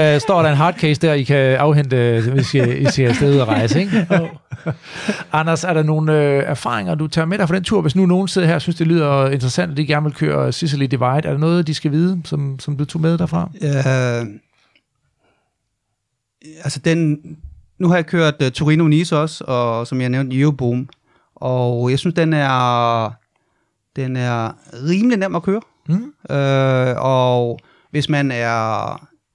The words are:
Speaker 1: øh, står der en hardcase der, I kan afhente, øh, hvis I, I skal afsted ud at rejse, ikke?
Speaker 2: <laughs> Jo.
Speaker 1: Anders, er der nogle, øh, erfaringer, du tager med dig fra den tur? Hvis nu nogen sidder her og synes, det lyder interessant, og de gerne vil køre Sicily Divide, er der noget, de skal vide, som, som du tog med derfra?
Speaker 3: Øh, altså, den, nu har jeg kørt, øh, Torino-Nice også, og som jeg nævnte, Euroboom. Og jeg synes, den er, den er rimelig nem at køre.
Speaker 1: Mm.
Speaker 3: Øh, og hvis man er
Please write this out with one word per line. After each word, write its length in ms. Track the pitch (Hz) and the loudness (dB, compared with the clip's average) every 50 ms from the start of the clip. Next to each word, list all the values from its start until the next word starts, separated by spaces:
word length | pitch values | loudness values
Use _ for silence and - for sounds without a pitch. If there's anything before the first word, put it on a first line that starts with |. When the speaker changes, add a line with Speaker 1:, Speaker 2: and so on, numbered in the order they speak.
| 156 151 147 | 6 4 4
Speaker 1:
øh, 80 | 147 | 2
står 200 | - - 196 175 | 2 2 2 4
der 80 | 160 156 | 4 4
en 60 | 147 139 | 4 4
hardcase 440 | 151 175 180 - - 156 147 127 | 2 2 0 0 0 0 0 2
der, 120 | - 160 151 | 2 2 2
I 100 | 143 131 | 2 2
kan 320 | 120 143 139 135 131 131 | 2 2 4 4 4 4
afhente, 400 | 131 139 151 151 147 143 131 131 127 | 4 4 4 4 4 2 2 2 2
øh, 300 | 120 120 117 113 110 117 131 | 2 2 2 2 0 0 0
hvis 200 | 139 127 - - | 0 0 2 2
I, 60 | 139 127 120 123 135 | 2 2 2 0 0
I 80 | 139 | 0
skal 200 | 139 - - 131 120 | 0 2 2 2 2
afsted 260 | 123 127 147 143 143 | 2 2 2 4 4
ud 40 | 139 | 4
at 80 | 127 110 | 2 2
rejse, 320 | - - 117 113 - 165 | 2 2 2 2 2 0
ikke? 280 | 190 202 185 226 175 170 | 0 0 0 0 0 2
Speaker 2:
<laughs> 80 | 196 175 | 0 0
Jo. 80 | 165 160 - 147 _ _ - - - 170 - - - - - - - - 202 - - - | 0 -2 -6 -14 _ _ -16 -10 -8 -8 -8 -8 -10 -18 -16 -10 -8 -6 -6 -8 -6 -4
Speaker 1:
Anders, 320 | - 156 160 165 165 160 - | -2 -2 0 0 -2 -2 0
er 100 | 185 170 | 0 0
der 100 | 156 156 | 0 2
nogle, 300 | 151 156 156 156 156 156 | 2 0 0 2 2 2
øh, 300 | 151 147 143 139 139 139 | 2 4 2 2 2 0
erfaringer, 500 | - - - - 226 240 110 143 180 165 | -2 -4 -4 -4 -4 -4 -2 -2 -2 -2
du 120 | 151 156 151 | -2 -4 -2
tager 180 | - 170 165 | -2 -2 0
med 120 | 160 185 208 | 0 0 0
dig 100 | 196 151 | 0 0
fra 80 | 170 | 0
den 80 | 190 180 | 0 -2
tur? 180 | - 220 196 | 0 0 0
Hvis 140 | 160 151 123 | 2 2 2
nu 100 | 185 190 | 2 2
nogen 220 | 180 175 185 196 180 | 4 2 2 0 0
sidder 200 | - 196 180 160 | 0 0 2 2
her 80 | 170 | 2
og 60 | 156 | 0
synes, 140 | - - 165 | 0 -2 -2
det 120 | - 165 160 | 0 0 2
lyder 420 | 165 170 156 143 139 139 135 135 | 2 2 2 2 2 2 2 2
interessant, 420 | 139 139 120 127 120 - 180 175 | 0 0 -2 -2 -2 -2 -2 -2
og 60 | 143 139 | -2 -4
de 80 | 156 139 | -2 0
gerne 160 | 151 151 151 | 0 0 0
vil 80 | 151 143 | -2 -2
køre 380 | - 160 151 147 147 135 127 | -2 -2 0 0 0 0 -2
Sicily 320 | 123 - - 160 131 139 139 | -2 -2 -4 -2 -2 -2 -2
Divide, 200 | 131 139 123 120 | -2 0 0 0
er 160 | 123 131 147 | 0 0 0
der 160 | 156 - 147 139 | 0 -2 -2 0
noget, 300 | 156 160 170 175 175 147 | 0 2 2 0 0 -2
de 60 | 151 | -4
skal 180 | - - 151 | -4 -4 -2
vide, 300 | 139 156 170 180 190 175 156 | 0 0 0 0 0 -2 -6
som, 340 | - 156 147 143 139 135 131 | -6 -4 -4 -4 -4 -6 -8
som 180 | - - 147 131 | -8 -6 -4 -4
du 80 | 147 | -4
tog 160 | 143 - 165 | -4 -4 -2
med 160 | 156 165 170 165 | 0 0 0 0
derfra? 320 | 170 165 160 170 175 180 160 190 165 | 0 -2 -2 -2 -4 -4 -6 -6 -4
Speaker 3:
Øh, 640 | 147 139 139 135 135 131 131 127 123 120 120 117 104 101 - _ _ _ _ _ _ _ _ _ _ _ _ _ _ _ _ _ _ _ _ _ _ _ _ _ _ _ _ _ _ _ _ _ _ _ _ _ _ _ _ - 156 156 160 170 | -2 0 0 0 0 0 0 0 -2 -2 -4 -4 -8 -10 -14 _ _ _ _ _ _ _ _ _ _ _ _ _ _ _ _ _ _ _ _ _ _ _ _ _ _ _ _ _ _ _ _ _ _ _ _ _ _ _ _ -20 -20 -16 -12 -10
altså, 160 | 147 - 139 - | -8 -8 -4 -2
den, 340 | 165 160 170 165 156 151 147 - - 160 - - - - - - _ _ - | 0 0 2 0 0 -2 -4 -6 -14 -20 -18 -20 -20 -20 -20 -20 _ _ -2
nu 80 | 185 170 | 2 2
har 80 | 175 | 2
jeg 100 | 180 165 | 2 0
kørt, 280 | - - 175 165 151 143 - | 0 0 0 2 0 0 0
øh, 100 | 147 131 123 - | -2 -2 -2 0
Torino-Nice 540 | 165 147 156 156 170 156 151 156 175 165 170 | 0 2 2 4 4 4 4 2 2 0 0
også, 280 | 147 151 160 - - - | -2 -2 -2 -4 -8 -8
og 440 | - 131 123 120 117 117 113 120 - | -4 -2 -2 -2 -2 -2 -4 -4 -4
som 140 | 139 127 | -4 -4
jeg 80 | 127 123 | -2 -2
nævnte, 300 | 123 131 139 131 127 131 | -2 -2 -2 -2 0 0
Euroboom. 500 | 139 151 147 131 127 120 120 123 131 127 - _ _ _ _ _ _ _ _ | 2 2 2 0 -2 -2 -2 -2 -4 -8 -12 _ _ _ _ _ _ _ _
Og 560 | - - 131 127 127 123 123 123 120 123 123 | -8 -4 -2 -2 0 0 0 0 0 0 0
jeg 80 | 131 135 | 0 0
synes, 160 | - 175 170 | -2 -2 0
den 180 | 170 165 160 160 | 0 0 2 2
er, 800 | 151 143 135 131 123 123 123 120 120 120 117 117 117 113 107 117 - _ _ _ _ _ _ _ _ _ _ _ _ _ _ - | 0 0 0 0 0 0 2 2 2 2 2 0 0 -2 -4 -6 -10 _ _ _ _ _ _ _ _ _ _ _ _ _ _ -10
den 200 | - 131 131 127 | -8 -8 -6 -4
er 360 | 127 123 123 120 117 113 110 - _ _ - - 117 131 156 | -4 -4 -2 -2 -2 -4 -6 -8 _ _ -20 -16 -8 -4 -2
rimelig 280 | 175 190 220 247 240 202 | 0 2 2 2 2 0
nem 180 | 190 196 - | 0 -2 -4
at 80 | 175 170 | -4 -2
køre. 180 | 196 190 220 220 _ _ _ _ - | -2 -4 -4 -4 _ _ _ _ -2
Speaker 1:
Mm. 460 | 156 196 240 294 294 _ - - 139 | -2 -2 -2 -6 -14 _ -10 -6 -2
Speaker 3:
Øh, 600 | 143 139 135 139 135 135 135 131 131 127 131 123 - | -2 0 2 2 2 2 2 2 2 0 0 -2 -2
og 600 | - 131 135 127 127 127 123 123 120 120 117 113 - _ _ _ _ _ | -2 0 0 2 2 2 2 0 0 -2 -4 -8 -12 _ _ _ _ _
hvis 180 | - 147 139 - | -4 -4 -2 0
man 220 | 151 143 143 139 | 0 0 0 -2
er 680 | 127 120 120 117 117 117 110 110 110 104 107 113 - - - - _ _ _ _ _ | -2 -2 -2 -2 -2 -2 -2 -2 -2 -4 -4 -6 -8 -12 -14 -20 _ _ _ _ _